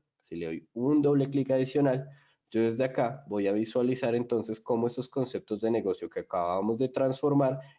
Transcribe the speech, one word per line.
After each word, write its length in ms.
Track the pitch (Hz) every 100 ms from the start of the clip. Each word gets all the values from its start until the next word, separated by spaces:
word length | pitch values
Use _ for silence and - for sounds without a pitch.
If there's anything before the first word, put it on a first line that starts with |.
| _ _
Si 160 | - 85
le 100 | 85
doy 240 | 80 -
un 280 | 113 127 151
doble 300 | 143 143 135
clic 180 | 139 135
adicional, 580 | 131 131 147 143 131 - - _ _ _
yo 100 | 110
desde 220 | 113 113
acá 400 | 131 131 120 - -
voy 200 | 104 98
a 40 |
visualizar 600 | 104 110 127 123 127 120
entonces 460 | 120 120 117 113 110
cómo 260 | - 117 117
esos 240 | 120 123
conceptos 520 | - 123 101 - 104
de 100 | 113
negocio 400 | 113 98 90 85
que 80 | -
acabamos 580 | 87 95 87 92 104 117
de 120 | 131
transformar 720 | 131 135 135 147 143 135 139 -